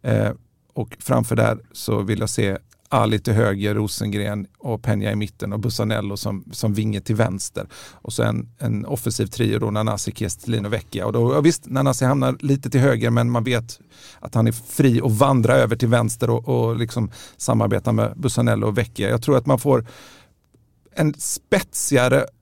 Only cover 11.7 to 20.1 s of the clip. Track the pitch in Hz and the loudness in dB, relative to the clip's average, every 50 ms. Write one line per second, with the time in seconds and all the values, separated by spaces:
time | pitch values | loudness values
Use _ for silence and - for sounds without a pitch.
11.7 | 127 131 139 139 127 - 131 127 139 139 131 131 131 127 - 135 139 135 - 123 | -2 0 0 0 0 2 2 2 2 2 2 0 -2 -2 0 0 0 0 0 0
12.7 | 113 135 127 139 123 113 117 117 117 120 120 120 120 117 110 127 123 113 117 117 | 2 4 4 4 2 2 2 2 2 2 2 2 0 0 0 0 -2 -2 -2 -6
13.7 | - - - _ - - - - - - - - - 117 113 117 117 - - - | -16 -20 -20 _ -20 -20 -20 -20 -20 -16 -16 -4 0 2 2 2 2 -2 -8 -10
14.7 | - - 151 131 117 120 - - 107 104 139 139 135 127 107 113 127 135 123 113 | 0 4 4 6 4 4 2 2 4 4 4 4 6 4 4 4 4 4 4 2
15.7 | 120 120 127 113 120 120 117 113 - - 120 117 117 120 120 - 127 120 117 113 | 2 0 2 2 4 2 2 0 -2 -2 0 0 0 -2 0 -2 0 0 0 0
16.7 | 117 117 117 113 - 120 110 95 - - - - - _ - - 117 110 110 104 | 0 -2 -4 -4 -2 -4 -4 -4 -6 -12 -20 -20 -16 _ -2 0 2 2 2 2
17.7 | 107 104 - 120 110 110 110 110 - - - 127 - - 120 117 110 107 107 110 | 0 0 0 0 0 2 0 -2 -2 -4 -4 -2 0 2 2 2 2 2 0 0
18.7 | 104 123 120 120 - - 113 117 117 117 117 - 143 131 117 139 135 131 - 143 | 0 -2 -2 -4 -4 -4 -2 0 0 0 2 2 2 2 4 2 0 2 4 2
19.7 | 135 120 113 - - - - - | 2 2 0 -4 -16 -20 -20 -20